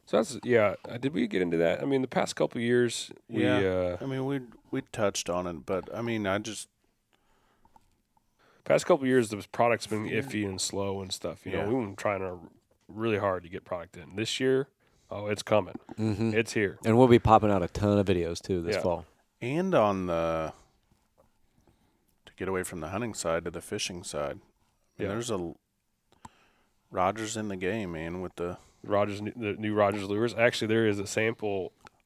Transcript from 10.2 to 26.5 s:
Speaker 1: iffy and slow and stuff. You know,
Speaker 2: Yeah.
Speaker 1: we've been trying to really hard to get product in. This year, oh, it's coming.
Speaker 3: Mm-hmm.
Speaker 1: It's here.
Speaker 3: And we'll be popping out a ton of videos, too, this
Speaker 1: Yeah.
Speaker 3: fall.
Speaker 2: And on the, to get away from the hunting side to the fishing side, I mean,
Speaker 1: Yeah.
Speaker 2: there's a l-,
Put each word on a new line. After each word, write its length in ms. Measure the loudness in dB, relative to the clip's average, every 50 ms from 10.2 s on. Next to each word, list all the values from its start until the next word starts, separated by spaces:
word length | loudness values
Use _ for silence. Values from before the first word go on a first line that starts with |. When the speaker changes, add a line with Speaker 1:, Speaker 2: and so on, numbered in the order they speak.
Speaker 1:
iffy 240 | -2 -2 -4 -4 -2
and 140 | -4 -4 -4
slow 420 | -6 -4 -4 -4 -4 -4 -4 -6
and 100 | -8 -8
stuff. 340 | -10 -8 -8 -8 -8 -8 -10
You 80 | -6 -4
know, 60 | -2
Speaker 2:
Yeah. 80 | -2
Speaker 1:
we've 180 | 0 0 -2 -2
been 100 | -4 -8
trying 240 | -4 -2 -2 -2 -2
to 180 | -4 -6 -8 -10 -16 -20 _ _ _ _ _ _ _
really 300 | -14 -8 -4 -2 0 0
hard 260 | 2 2 0 -2 -2 -6
to 60 | -10
get 160 | -12 -12 _
product 320 | -8 -8 -8 -10 -14 -16
in. 180 | -18 -16 -10 -6
This 240 | -6 -4 -4 -2 0
year, 280 | 2 2 2 2 0 _ _ _ _ _ _ _ _ -12
oh, 180 | -10 -8 -4
it's 160 | -4 -4 -4 0
coming. 320 | 2 2 2 2 0 -12 -16 -16 -14 -6
Speaker 3:
Mm-hmm. 360 | -2 -2 -2 0 0 0 0 2
Speaker 1:
It's 200 | 0 0 0 0
here. 240 | 0 0 0 -2 -2 2
Speaker 3:
And 120 | 4 8
we'll 100 | 8 10
be 120 | 10 10 8
popping 320 | 10 8 8 8 8 6
out 120 | 4 2 0
a 40 |
ton 300 | -2 -2 0 2 4 4
of 80 | 4 4
videos, 360 | 4 2 0 0 -2 -4 -6
too, 200 | -4 -2 -2 -2
this 140 | 0 -2 -2
Speaker 1:
Yeah. 40 | 0
Speaker 3:
fall. 240 | 0 0 -2 -2 -6 _ _ _ _ _ _ -8
Speaker 2:
And 320 | -6 -4 -2 -2 0 2 4
on 320 | 6 6 6 4 2 0
the, 460 | 0 0 0 0 0 0 -2 -2 -6 -8 -14 -20 _ _ _ _ _ _ _ _ _ _ _ _ _ _ _ _ _ _ _ _ _ _ _ _ _ _ _ _ _ _ _ _
to 80 | -20 _
get 120 | -6 -4
away 160 | -2 -2 -2 -4
from 160 | -4 -8 -8
the 100 | -8 -6
hunting 240 | -6 -4 -6 -6 -6
side 320 | -4 -2 -2 -2 -2 -2
to 60 | -6
the 100 | -10 -10
fishing 420 | -10 -8 -6 -6 -6 -6 -8 -10 -12
side, 280 | -8 -6 -6 -6 -6
I 20 | -6
mean, 60 | -10 _ _ _ _ _ _ _ _ _ _ _
Speaker 1:
Yeah. 100 | -8 -6 -6
Speaker 2:
there's 200 | -6 -6 -6 -4
a 60 | -4
l-, 220 | -4 -4 -8 -10 _ _ _ _ _ _ _ _ _ _ _ _ _ _ -20 _ _ _ _